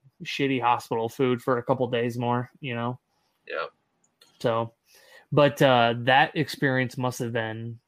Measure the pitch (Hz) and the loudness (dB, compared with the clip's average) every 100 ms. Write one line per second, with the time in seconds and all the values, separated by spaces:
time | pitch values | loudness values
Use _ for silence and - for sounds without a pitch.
0 | _ _ 170 - 139 127 120 120 - 117 | _ _ -12 -2 0 0 0 0 -2 -4
1 | 113 - 127 123 - 120 127 127 120 120 | -4 0 0 0 0 -2 0 -2 0 -2
2 | 123 120 120 123 123 _ 139 117 120 127 | -2 -2 -2 -2 -4 _ -10 -6 -6 -8
3 | _ _ _ _ - 78 78 _ _ _ | _ _ _ _ -12 -8 -8 _ _ _
4 | _ _ _ _ 123 113 117 _ _ _ | _ _ _ _ -2 -2 -4 _ _ _
5 | _ - - 143 143 - 139 123 117 120 | _ -20 -2 4 4 4 4 6 4 2
6 | 123 135 156 - - - 143 131 123 - | 4 4 4 0 -6 -2 0 0 -2 -4
7 | 127 - 120 120 110 110 117 117 | -6 -4 -6 -4 -6 -8 -12 -14